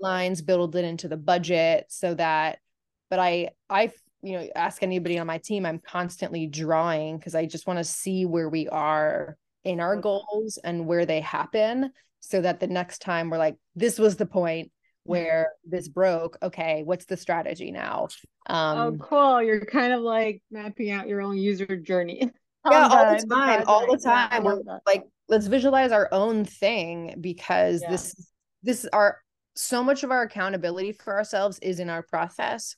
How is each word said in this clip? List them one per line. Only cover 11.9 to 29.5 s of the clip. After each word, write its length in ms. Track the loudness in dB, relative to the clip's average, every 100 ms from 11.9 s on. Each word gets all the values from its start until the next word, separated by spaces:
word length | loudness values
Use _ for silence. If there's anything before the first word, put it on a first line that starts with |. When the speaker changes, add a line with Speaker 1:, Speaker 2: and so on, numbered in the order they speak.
| -6 _ _
Speaker 1:
so 200 | -4 0
that 180 | 0 0
the 60 | -2
next 320 | -4 -6 -8
time 280 | -4 -4 -2
we're 80 | 0
like, 180 | 0 -2 _
"This 240 | -2 -2 4
was 180 | 2 2
the 100 | -2
point 440 | 0 0 -2 -8 _ _
Speaker 2:
<laughs> 160 | _
Speaker 1:
where 480 | -4 -2 2 2 0 -4
this 240 | -8 -8 -4
broke. 480 | 2 2 2 -2 -6
Okay, 400 | -8 -4 -2 -2
what's 220 | -2 -4 -6
the 100 | -8
strategy 560 | -4 -4 -4 -8 -10
now?" 360 | -8 -6 -6 -6 -10 -20 _ -4
Speaker 2:
Oh, 80 |
Speaker 1:
Um, 440 | -2 0 0 -2 -4
Speaker 2:
cool. 440 | 0 4 6 6
You're 220 | 4 0
kind 280 | 0 0 2
of, 80 | 2
like, 400 | 0 0 0 -4 -12
mapping 400 | -12 -12 -6 -4
out 180 | -4 -4
your 140 | -4
own 160 | -2 0
user 380 | 0 0 -2 -6
journey 540 | -2 0 0 -2 -4 -6 _
<laughs> 220 | _ 6
Speaker 1:
Yeah, 160 | 8 8
Speaker 2:
on 40 |
Speaker 1:
all 140 | 8 6
Speaker 2:
the, 100 | 4
Speaker 1:
the 100 | 2
Speaker 2:
the 80 |
Speaker 1:
time, 300 | 2 4 2 4
all 140 | 4
the 60 | 4
Speaker 2:
project. 180 | 0 4
Yeah, 220 | 2 2
I 60 | 0
Speaker 1:
time. 80 |
We're 100 | 0 -2
Speaker 2:
love 80 | -4
that. 140 | -2 2
Speaker 1:
like, 180 | 2 0 _ 0
"Let's 180 | 2 4
visualize 460 | 2 4 4 4
our 160 | 4 4
own 320 | 2 2 0
thing 720 | -2 0 0 0 -4 -6 -10 -8
because 640 | -8 -6 -2 2 2 2
Speaker 2:
Yeah. 80 | -2
Speaker 1:
this, 240 | -4 -6 -14 -20 _ _ _
this 240 | -4 -2 0
are, 260 | 4 4 2 _ _ _